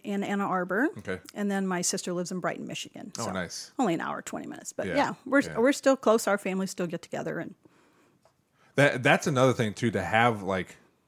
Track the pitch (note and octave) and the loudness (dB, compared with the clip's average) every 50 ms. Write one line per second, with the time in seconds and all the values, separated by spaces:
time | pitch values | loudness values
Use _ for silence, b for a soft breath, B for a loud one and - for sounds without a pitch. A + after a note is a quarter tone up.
0 | - G#3+ G3+ G3+ G3+ - G3+ G3+ G3+ F#3 F3+ F#3 F3+ F#3 F3+ G#3 C4 E4+ G#4 - | -6 -6 -4 -4 -2 -2 -2 -2 -2 0 0 -2 -2 0 0 0 0 0 0 -4
1 | - - F#2 - - - - - G3+ G3+ G3+ G3 G3 F#3+ F#3 F3 F3+ - - F3+ | -6 -6 -6 -6 -8 -10 -8 -4 -2 -2 0 0 0 0 -2 -2 -2 -2 -2 -2
2 | - F#3+ F3+ F3 F3+ - F#3 F#3 E3+ E3+ - - - - - - - - - - | -4 -4 -4 -4 -4 -4 -4 -4 -2 -4 -4 -4 -6 -10 -10 -10 -10 -12 -14 -16
3 | - G#3+ - - A2+ G#2+ F#2 F#2 F2 D#2+ - - - - - - C4 G3+ E3 C#3+ | -16 -12 -8 -6 -6 -4 -4 -4 -4 -6 -8 -10 -14 -10 -4 -2 0 0 0 0
4 | B2 - - - - - - - - - - - - - - - G#3 - - C#4 | -2 -4 -6 -8 -8 -10 -10 -10 -10 -10 -12 -12 -14 -12 -8 -6 -4 -2 0 0
5 | C4 - - - - - C4 C#4 - E3+ D#3 - A3+ C4+ C#4 - - C4+ C4+ B3+ | 0 0 -2 -6 -4 0 2 2 2 2 0 2 2 2 2 2 2 2 2 4
6 | - A#3 G#3+ A3+ - G#3+ G3 G3+ - G3 F#3 F#3+ F#3+ F#3 - - F#3 E3+ F3 E3+ | 4 4 4 4 4 2 0 0 0 -2 -2 -2 -2 -4 -4 -6 -6 -4 -6 -8
7 | - - - D#3+ D#3 D#3+ D#3 F3 E3 - G3 - _ b b b b b b b | -8 -8 -8 -8 -6 -6 -6 -6 -8 -10 -12 -16 _ b b b b b b b
8 | b b b b b _ _ _ _ _ _ b b b b - C#3+ C#3+ - B2+ | b b b b b _ _ _ _ _ _ b b b b 4 6 6 4 4
9 | A#2 C#3 D#3+ F#3 - F#3 C#3+ B2+ B2+ C3 A2+ - A#2 G#2+ F#2+ - - A#2 F#2 G#2 | 4 4 4 4 4 2 4 6 6 6 6 4 2 0 0 -2 -2 0 0 0
10 | F2 E2+ A2 A2 A#2 B2 A2+ G#2 F#2+ F#2 F#2+ F#2 F2 - - - _ _ _ _ | 0 2 4 4 6 4 4 0 -2 -2 -2 -2 -2 -4 -10 -20 _ _ _ _
11 | _ | _